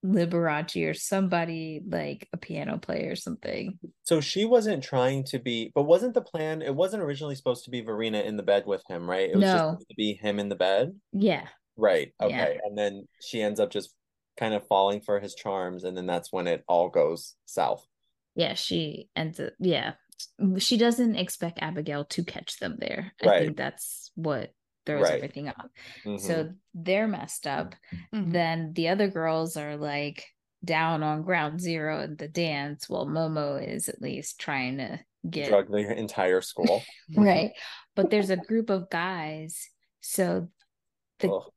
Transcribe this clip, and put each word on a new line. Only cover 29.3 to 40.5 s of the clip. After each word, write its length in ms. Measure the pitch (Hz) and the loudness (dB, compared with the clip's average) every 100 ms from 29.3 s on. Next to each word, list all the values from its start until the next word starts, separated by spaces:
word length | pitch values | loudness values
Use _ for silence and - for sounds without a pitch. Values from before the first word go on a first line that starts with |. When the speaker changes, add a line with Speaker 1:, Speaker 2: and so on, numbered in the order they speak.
| 160 160 160 | 2 0 -4
Speaker 1:
are, 200 | 147 147 | -6 -6
like, 480 | 151 143 147 143 - _ _ _ | -4 -4 -4 -8 -16 _ _ _
down 380 | 170 160 160 160 | 0 2 4 2
on 200 | 151 151 | 2 0
ground 380 | 165 175 151 160 | 0 0 0 -2
zero 400 | 175 165 156 151 | -4 -2 -2 -2
in 140 | 143 151 | -4 -8
the 120 | 151 | -8
dance, 600 | 160 170 147 143 147 - | -2 -2 -2 -4 -8 -6
while 180 | 185 151 | -4 -2
Momo 540 | 156 160 156 147 143 | -2 0 0 -2 -4
is 280 | - - - | -4 -6 -6
at 120 | - | -6
least 380 | 139 135 - - | -6 -6 -8 -10
trying 380 | - 139 127 135 | -6 -4 -2 -4
to 220 | 127 - - _ 170 | -6 -8 -14 _ -8
get 200 | 165 143 | -4 2
Speaker 2:
Drug 200 | 101 95 | 2 4
the 80 | 104 104 110 | -2 -2 -2
entire 420 | 107 - 92 92 | -4 0 4 2
school. 420 | - - - 98 - - | 0 0 2 2 0 -20
Speaker 1:
<laughs> 180 | - 160 | -2 6
Right. 340 | 202 175 196 - - - - - | 8 6 2 -4 -16 -16 -8 0
But 140 | 180 | 4
there's 200 | 214 190 | 4 2
a 60 | 185 | 0
Speaker 3:
<laughs> 120 | - | 0
Speaker 1:
group 220 | 226 226 | 0 2
of 180 | 190 180 | -2 0
guys. 800 | 170 180 185 156 156 160 - - _ _ _ | -4 -2 -4 -6 -8 -10 -12 -14 _ _ _
So 480 | - - 180 185 175 | -6 0 2 2 -2